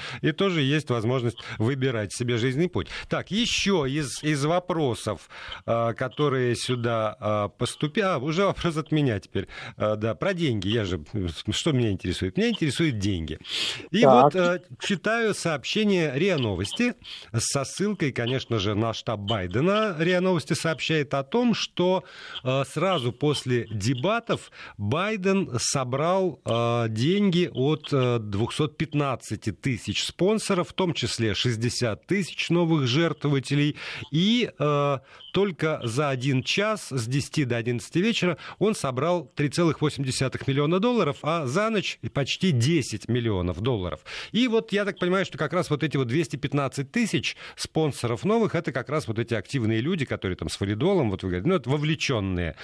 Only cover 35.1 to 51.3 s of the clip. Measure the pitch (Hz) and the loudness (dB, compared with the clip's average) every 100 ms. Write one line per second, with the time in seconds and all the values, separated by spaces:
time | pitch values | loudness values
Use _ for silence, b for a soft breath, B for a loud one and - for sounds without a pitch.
35.1 | B - 180 202 151 156 151 120 120 147 | B -4 0 0 0 -2 -2 -2 -2 0
36.1 | 131 135 131 - - 208 214 - 139 113 | 0 0 0 0 0 0 -2 -4 -6 -2
37.1 | 139 - - 127 120 113 120 - 165 220 | -2 -2 -2 0 0 -2 -4 -2 0 0
38.1 | 214 180 - B - 202 214 139 123 160 | 2 0 -2 B -2 0 0 -2 0 0
39.1 | 175 139 - 143 - 170 - 151 - 131 | 0 -2 -2 -2 2 2 2 -2 -2 -4
40.1 | - 131 - - 139 147 185 240 240 160 | -2 -2 -2 -2 0 2 2 2 2 2
41.1 | - 147 170 131 160 220 214 - - 113 | 0 -2 -2 0 0 0 0 -2 -6 -6
42.1 | - 139 - 190 123 123 170 - 107 - | -4 -2 0 2 4 4 2 0 -4 -2
43.1 | 120 113 98 87 85 123 113 90 73 - | 0 0 0 0 -2 0 0 -2 -6 -10
44.1 | B B 208 254 220 220 196 202 - 180 | B B 0 2 2 0 -2 -2 -2 0
45.1 | 190 180 - 151 180 - 147 156 143 123 | 0 0 -2 -2 -2 0 0 0 0 0
46.1 | 139 156 135 139 143 135 - 139 233 226 | 0 -2 -4 -2 0 -2 -4 -4 -2 0
47.1 | 143 - - B - - 160 156 - 117 | 0 -2 -8 B -12 -4 0 0 0 -2
48.1 | 117 180 226 202 165 160 131 120 151 - | 0 2 2 2 0 -2 -4 -4 -4 -2
49.1 | 110 113 110 - 139 107 113 135 190 123 | -2 -2 -2 -2 -2 2 2 0 -2 -2
50.1 | - 98 87 82 - 101 110 170 196 113 | -2 -2 -2 -4 -2 -2 2 2 2 2
51.1 | 95 95 | 0 -2